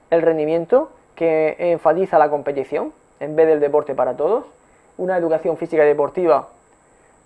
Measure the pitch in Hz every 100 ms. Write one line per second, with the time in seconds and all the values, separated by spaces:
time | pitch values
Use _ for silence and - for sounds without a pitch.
0 | _ 165 165 160 151 165 165 254 - _
1 | _ - 165 156 156 - 175 165 156 165
2 | 185 165 147 147 143 139 131 151 302 -
3 | _ - 143 156 160 151 143 147 139 127
4 | 131 151 156 247 - _ _ _ _ -
5 | 185 180 165 160 175 151 170 156 147 147
6 | 143 185 170 135 - _ _ _ _ _
7 | _ _